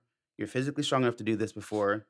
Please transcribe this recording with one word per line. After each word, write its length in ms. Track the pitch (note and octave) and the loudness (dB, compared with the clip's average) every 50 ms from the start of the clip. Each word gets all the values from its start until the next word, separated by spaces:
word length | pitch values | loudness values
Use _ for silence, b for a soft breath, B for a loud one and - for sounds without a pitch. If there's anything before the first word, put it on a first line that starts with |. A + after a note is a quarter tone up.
| _ _ _ _ _ _ _ | _ _ _ _ _ _ _
You're 100 | - G#2 | -8 -8
physically 360 | G2 - B2+ C3 C#3+ C#3+ D3 D3 | -4 -2 -2 -2 -2 -2 -2 0
strong 180 | - D3 C3 B2+ | 2 2 4 4
enough 140 | A#2+ A#2+ | 2 0
to 60 | - G#2+ | 0 0
do 120 | A2 A2+ | 0 0
this 160 | G2+ A2 G#2+ | 0 0 -2
before. 540 | - G#2+ - - G#2+ G#2+ G2+ G2+ G#2 A2 - _ | -4 -10 -8 -4 0 2 2 2 2 0 -2 _